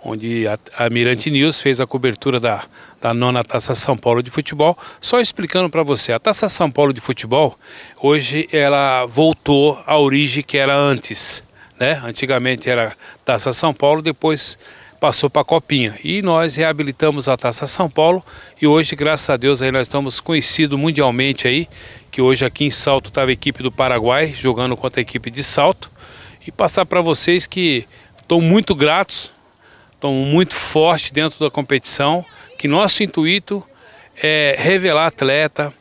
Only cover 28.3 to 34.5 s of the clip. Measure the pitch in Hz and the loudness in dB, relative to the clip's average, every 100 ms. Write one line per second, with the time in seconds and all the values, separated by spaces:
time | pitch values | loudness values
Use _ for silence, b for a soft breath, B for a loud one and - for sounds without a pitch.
28.3 | 170 165 196 - 160 147 165 196 - - | 2 4 4 2 2 2 2 -2 -6 -10
29.3 | _ _ b b b b _ 143 135 135 | _ _ b b b b _ -4 -2 2
30.3 | 156 185 - - 156 156 160 - 135 156 | 2 2 -2 -2 2 2 2 -2 -2 -2
31.3 | - 151 - 135 139 - - 143 170 175 | -2 -4 -4 -2 -2 0 0 2 0 -4
32.3 | B B - 147 151 202 - 208 - 160 | B B -6 0 2 2 2 -2 0 0
33.3 | 196 - 202 - B B B B - 151 | 0 -2 -10 -10 B B B B -4 0
34.3 | 156 147 | 2 0